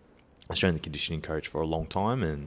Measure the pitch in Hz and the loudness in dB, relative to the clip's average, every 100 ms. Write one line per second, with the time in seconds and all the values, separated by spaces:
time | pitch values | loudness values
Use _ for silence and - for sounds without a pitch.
0 | - - - - - - 95 80 80 73 | -20 -20 -20 -14 -4 2 4 4 -2 -4
1 | - 80 - 78 - 78 80 80 78 95 | -2 -2 -2 -4 -2 0 2 0 0 0
2 | 104 127 85 73 | 0 2 0 -2